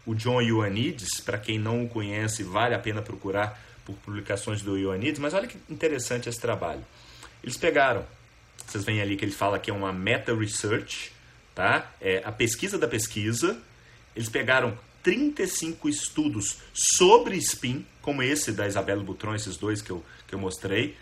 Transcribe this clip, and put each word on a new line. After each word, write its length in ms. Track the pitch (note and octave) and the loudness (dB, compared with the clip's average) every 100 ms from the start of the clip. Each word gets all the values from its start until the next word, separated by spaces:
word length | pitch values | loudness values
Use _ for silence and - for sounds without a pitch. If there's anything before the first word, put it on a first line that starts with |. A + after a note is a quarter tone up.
o 100 | A2+ | -4
John 260 | A2 A#2+ B2 | -2 2 4
Ioannidis. 800 | A#2 A2 G2+ G2+ D3+ C#3 F2+ - | 4 4 2 0 0 -2 -6 -6
Pra 180 | - G#2+ | -4 -4
quem 200 | A2 A2 | -2 -2
não 260 | G#2+ A#2+ | 0 0
o 40 | A#2+ | -2
conhece, 540 | A2+ G2+ G#2 G#2+ A2 | -4 -4 -2 -2 -4
vale 320 | F2+ G2+ B2 | -2 0 2
a 40 | A2 | 0
pena 240 | A2+ G#2+ | -2 -4
procurar 600 | G#2+ - G2 G2 G#2 - - - | -6 -6 -2 0 -2 -4 -18 -18
por 100 | - G2 | -14 -14
publicações 640 | - G2+ G2+ G2+ - G#2+ | -10 -8 -4 -4 -4 -4
do 160 | G2+ G2 | -2 0
Ioannidis. 420 | F#2+ F#2 C#3+ C#3+ | 0 0 -2 -2
Mas 140 | D3 | 0
olha 120 | F#3+ A#3+ | 0 -2
que 120 | - - | -8 -14
interessante 600 | D3+ D#3+ C3+ - B2 A#2+ | -2 0 0 -2 -4 -4
esse 120 | - | -4
trabalho. 440 | A#2 G2 E2+ D#2+ - - - - - - | -2 -2 -4 -6 -12 -20 -20 -20 -20 -14
Eles 140 | - C3 | -10 0
pegaram, 500 | F3 D3 C3 A#2+ - - - - - - - | 4 6 4 2 -4 -14 -20 -20 -20 -20 -8
vocês 160 | G#2 | -4
veem 160 | G2+ G#2+ | 0 0
ali 160 | G2+ G2 | 0 0
que 80 | |
ele 80 | G2+ | -2
fala 260 | - G2+ F#2+ | 0 0 2
que 120 | - | -2
é 40 | |
uma 180 | G2+ F#2+ | -2 -2
meta-research, 1200 | F#2 G2 B2+ - A2 G#2 - G#2 A2 - - - - - - - | 0 0 2 2 0 0 -2 0 0 -2 -10 -12 -16 -20 -20 -12
tá? 380 | - G2 D3 - - | 0 2 2 0 -4
É 220 | F#2+ F#2+ | 0 0
a 60 | G#2+ | 0
pesquisa 480 | A2 A2 - F#3+ F#3+ | 0 0 0 -2 0
da 80 | - | 0
pesquisa. 760 | G#2+ - G#2+ G#2+ A#2 F3 A#3 - - - - - | 0 -2 -2 -2 0 0 -2 -10 -20 -20 -20 -14
Eles 140 | A#2 A2+ | -8 -4
pegaram 500 | C#3 B2+ C3 A#2+ A2+ - - | 0 4 4 4 -2 -12 -2
trinta 400 | F3+ A#3+ D4 D4 | 2 4 2 0
e 60 | F#3 | -2
cinco 400 | - D#3+ E3 D3+ | -2 -4 -2 -2
estudos 720 | D3 - - D3+ A2 - - - | -2 -2 0 0 0 -4 -6 -8
sobre 640 | - - - F3+ A#3 A#3+ F3 | 0 2 6 10 10 8 -2
spin, 460 | B2+ - B2 D3 - - | -2 -2 -2 -4 -6 -6
como 220 | D3 C#3 | -2 0
esse 300 | B2+ D3 - | 2 0 0
da 160 | G#2 G2+ | -2 0
Isabelle 340 | G2 F#2+ G2+ | 0 0 -2
Boutron, 320 | F#2+ F2+ G#2+ | -4 -6 -4
esses 220 | G#2+ B2 A#2+ | -4 -6 -4
dois 260 | G#2 G#2+ | -2 -2
que 80 | - | -4
eu, 140 | F2+ - - - | -10 -10 -20 -10
que 60 | G2 | -6
eu 20 | |
mostrei, 580 | F#2+ - F#2+ G2+ - - | -6 -4 -2 0 -2 -6